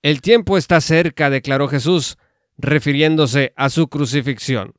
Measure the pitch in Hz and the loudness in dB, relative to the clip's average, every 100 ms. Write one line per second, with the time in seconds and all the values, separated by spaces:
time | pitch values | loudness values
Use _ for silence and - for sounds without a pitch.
0 | 143 147 185 226 196 190 - 170 147 160 | 0 -2 2 2 4 -2 2 0 2 0
1 | 170 143 143 135 135 135 143 143 135 180 | 0 0 -2 0 -2 -2 -2 -2 0 -2
2 | 127 - _ _ _ - - 151 143 139 | -2 -12 _ _ _ -8 0 0 0 2
3 | 156 156 143 131 131 - 139 160 160 143 | 2 2 2 0 -2 -2 -2 0 -2 -2
4 | 135 143 127 117 - 127 95 | -2 -2 -4 -6 -4 -4 -6